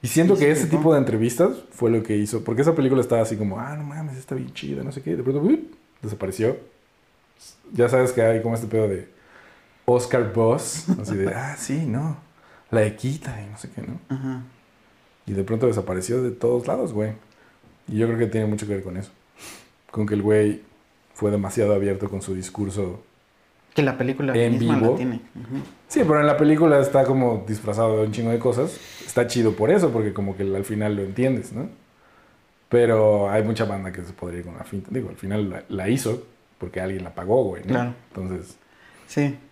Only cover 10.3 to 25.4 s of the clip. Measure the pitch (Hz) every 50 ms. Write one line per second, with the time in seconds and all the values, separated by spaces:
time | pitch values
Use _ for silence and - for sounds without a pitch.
10.3 | 98 117 113 113 - - - - - - - - - - 98 - 107 98 95 95
11.3 | 95 110 127 139 147 - - - 135 156 165 135 107 123 151 160 147 - - _
12.3 | _ _ _ _ - - _ _ - 113 107 107 107 - - 127 143 156 - 139
13.3 | 120 104 101 101 104 - - 123 - - - - - 175 - _ 131 131 135 131
14.3 | 131 127 123 123 _ _ _ _ _ _ _ _ _ _ _ _ _ _ _ -
15.3 | 101 98 95 95 113 110 131 123 107 107 92 87 92 92 92 - 117 127 127 123
16.3 | - - - 117 123 123 113 - - 247 349 165 113 107 107 110 110 107 _ _
17.3 | _ _ _ _ _ _ _ - _ _ _ - - 107 113 117 117 113 120 107
18.3 | 110 113 107 104 104 104 - 101 104 98 95 95 87 92 98 - - _ _ _
19.3 | _ - - - - - - _ _ _ _ - - 113 107 101 104 104 98 107
20.3 | 107 107 104 104 104 - - - _ _ _ _ _ _ _ _ _ - 104 104
21.3 | 104 104 98 95 98 120 107 101 104 101 98 101 98 92 104 98 98 95 - -
22.3 | 95 92 92 - - - 104 101 90 104 98 90 90 104 - _ _ _ _ _
23.3 | _ _ _ _ _ _ _ _ _ - 147 135 131 135 127 127 135 - 147 139
24.3 | 127 117 117 120 120 113 113 117 117 123 113 113 135 - 127 127 117 110 - -
25.3 | _ -